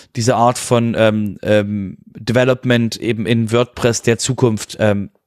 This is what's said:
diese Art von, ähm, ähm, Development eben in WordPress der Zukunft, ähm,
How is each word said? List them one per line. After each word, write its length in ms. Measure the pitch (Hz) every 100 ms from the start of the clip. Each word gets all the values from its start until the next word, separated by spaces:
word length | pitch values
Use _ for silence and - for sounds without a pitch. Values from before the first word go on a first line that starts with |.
| - -
diese 200 | 113 113
Art 240 | 120 123
von, 340 | - 120 117 101
ähm, 440 | 110 107 104 -
ähm, 560 | - 107 101 104 95 - -
Development 920 | - 113 120 131 127 127 120 117 -
eben 280 | 113 113 110
in 260 | 117 110
WordPress 520 | 117 120 - 120 110
der 160 | - 113
Zukunft, 580 | - 127 123 110 - -
ähm, 300 | 107 101 98 _